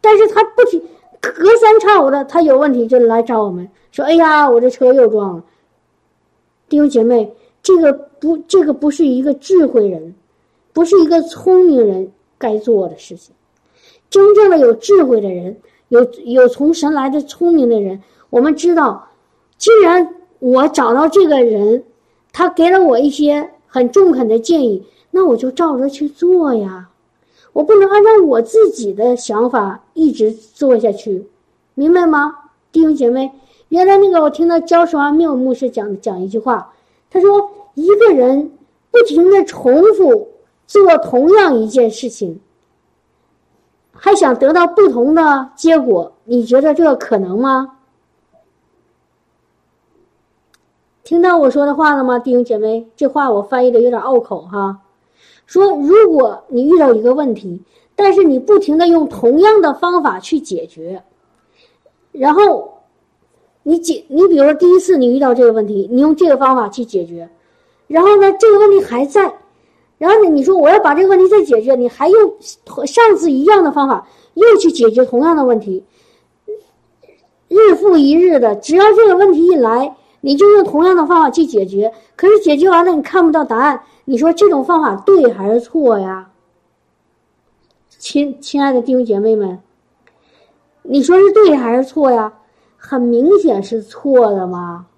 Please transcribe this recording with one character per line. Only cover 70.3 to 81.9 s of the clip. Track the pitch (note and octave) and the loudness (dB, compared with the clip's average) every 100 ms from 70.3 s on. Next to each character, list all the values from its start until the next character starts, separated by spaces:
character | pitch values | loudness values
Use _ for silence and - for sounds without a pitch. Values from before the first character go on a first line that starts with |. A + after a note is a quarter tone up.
| D4 | 2
说 | C4+ F#4 | 0 2
我 | D4 | 2
要 | G4+ | 2
把 | D4+ | 0
这 | D4 | 0
个 | F#4+ | 2
问 | F#4+ | 2
题 | F#4 | 4
再 | G#4+ | 2
解 | - A#3 | 2 -2
决， | A#3 | 0
你 | B3+ A#3+ | -2 -2
还 | - D4+ | -4 0
用 | G#4+ G#4 - - - | 2 2 -2 -20 -20
同-， | _ - - | _ -12 -6
上 | - A4+ F#4 | 2 2 2
次 | E4 | 0
一 | C4 D4+ | -2 2
样 | G4+ | 2
的 | E4 | 2
方 | C#4+ C4+ | -2 -2
法 | A#3+ - _ _ - | -4 -8 _ _ 0
又 | A4+ G#4 | 2 4
去 | F4 | 2
解 | C#4+ A#3 | 0 0
决 | A3+ | 2
同 | B3+ B3 | 0 0
样 | D#4 D#4+ | 0 0
的 | |
问 | B3+ A3+ | 0 -2
题， | G3+ F#3 _ _ _ _ _ _ - G#4+ _ _ _ _ _ _ _ _ _ | -4 -12 _ _ _ _ _ _ -18 -18 _ _ _ _ _ _ _ _ _
日 | F#4 A4 | 2 4
复 | E4 G4+ E4+ | 4 2 2
一 | C#4 | 2
日 | D#4 F4+ D4 | 2 2 2
的， | A#3 G#3 | 0 -4
只 | - E4 | -2 2
要 | G#4 | 4
这 | G4+ A4 | 4 4
个 | F4+ | 4
问 | G4 | 2
题 | D#4 F4 | 2 2
一 | E4+ | 2
来， | A3+ A#3 C#4+ - _ _ | 0 -2 -6 -10 _ _
你 | C#4 C#4 | -6 2
就 | G4+ | 4
用 | G#4 | 4
同 | F4 D4 F4+ | 2 0 0
样 | F4+ | 0
的 | D4+ | 0
方 | E4+ | 0
法 | F4 | 0
去 | - | 0
解 | D#4+ A3 F#3+ | -2 -2 -4
决， | G3 A3 | -4 -6